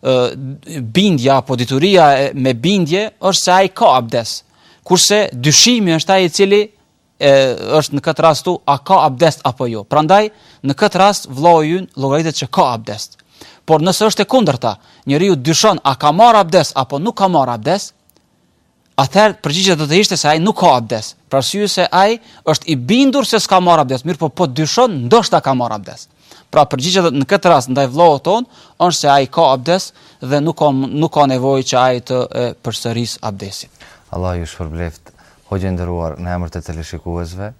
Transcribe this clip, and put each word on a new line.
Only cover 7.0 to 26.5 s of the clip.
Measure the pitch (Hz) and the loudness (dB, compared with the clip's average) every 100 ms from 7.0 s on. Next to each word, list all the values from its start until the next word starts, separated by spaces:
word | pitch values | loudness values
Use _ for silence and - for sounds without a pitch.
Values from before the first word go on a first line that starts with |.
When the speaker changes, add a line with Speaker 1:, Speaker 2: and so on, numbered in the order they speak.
| _ _ | _ _
Speaker 1:
e, | 143 139 135 117 98 143 | 4 4 4 -2 -2 -2
është | 143 143 | 0 -4
në | 147 | -4
këtë | 156 160 | 2 2
rast | 151 - | 2 -2
tu, | 175 - | -6 -2
a | 139 | -2
ka | - 190 151 | 2 2 2
abdes | 127 160 139 135 | 2 0 0 -6
apo | 120 127 | -6 -6
jo. | 113 | -8
Prandaj, | 98 143 156 196 214 _ _ _ | -2 -2 4 2 2 _ _ _
në | 135 143 | -6 0
këtë | 208 180 | 0 2
rast, | 196 202 - | 0 0 -8
vllau | 131 165 165 | 0 4 4
i | 156 175 | 2 -4
ynë | 190 - | -6 -6
llogaritet | 135 143 160 151 | -2 -2 -2 -4
që | 135 | -6
ka | - 160 120 | -2 0 -2
abdes. | 110 101 - _ _ _ - _ - | -8 -12 -14 _ _ _ -20 _ 0
Por | 202 | 2
nëse | 170 180 220 | 2 2 0
është | - | 0
e | 208 | 0
kundërta, | 262 220 127 120 101 _ _ - | 2 2 0 -4 -6 _ _ -4
njeriu | 143 196 170 | 0 2 0
dyshon | 127 165 220 175 | 0 2 2 2
a | 139 131 | 0 0
ka | 147 | 0
marr | 165 233 220 | 4 6 6
abdes | 180 175 147 - | 4 2 2 -2
apo | 131 139 | -4 -4
nuk | 190 247 | -6 -2
ka | 196 | 0
marr | 170 127 | 2 0
abdes, | 113 107 190 - _ _ _ _ _ _ _ _ _ _ - | -4 -4 -4 -4 _ _ _ _ _ _ _ _ _ _ -2
atëherë | 143 190 214 190 | 0 4 2 2
përgjigjja | - 156 190 170 | -6 -2 0 0
do | 151 | 2
të | 165 | 0
ishte | 208 170 | 0 0
se | 147 | 0
ai | 156 | 2
nuk | 180 208 | 0 2
ka | 180 127 | 2 2
abdes. | 113 117 110 - _ | 0 -8 -8 -18 _
Për | 135 | -2
arsye | 127 196 208 | -2 -4 -4
se | 196 180 | -2 0
ai | 180 196 226 _ - - | 2 2 0 _ -10 -2
është | - - | -2 -2
i | 147 | -4
bindur | 123 226 277 262 233 | 0 2 4 2 0
se | 220 | -2
s'ka | - 190 | 2 2
marr | 180 165 | 4 2
abdes, | 139 131 | 2 -4
mirë | 139 165 | -6 -4
po, | 160 | -6
po | - 175 | -2 -4
dyshon | 127 156 - 247 165 120 | -2 -2 0 0 0 2
ndoshta | 180 180 165 | 2 2 0
ka | 147 127 | 0 -2
marr | 120 107 | -2 -6
abdes. | 98 - - _ _ - _ | -12 -20 -20 _ _ -20 _